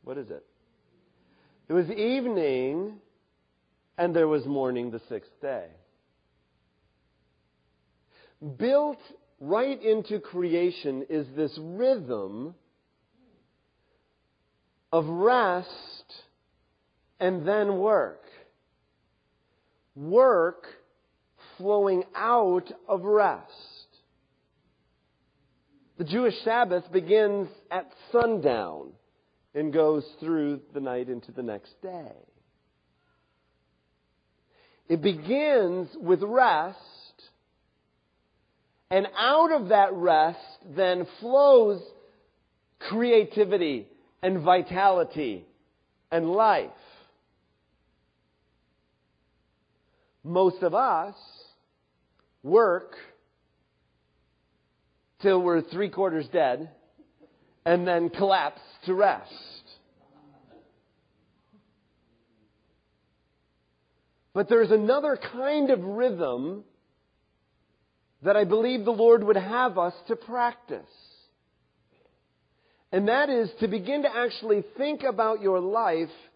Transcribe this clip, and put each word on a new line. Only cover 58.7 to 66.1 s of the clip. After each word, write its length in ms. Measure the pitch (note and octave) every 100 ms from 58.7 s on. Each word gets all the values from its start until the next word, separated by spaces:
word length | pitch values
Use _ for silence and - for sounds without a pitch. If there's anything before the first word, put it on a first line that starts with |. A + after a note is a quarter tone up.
| - -
to 80 |
rest. 400 | F#3 G3+ A#2 - - - - _ - _ _ _ D4 D4 _ _ - _ _ _ _ _ _ _ _ _ G#3+ _ _ _ _ A#2 A2+ _ _ G#2+ _ _ _ _ _ _ _ _ _ _ _ _ _ _ _ _ _ _
But 140 | F#3+ G3+
there's 240 | A#3 G#3
another 480 | G#3+ G#3+ C4+ D4 C4 -
kind 380 | A#3+ C4+ D4+ C#4
of 140 | B3
rhythm 800 | F3+ G#3 B3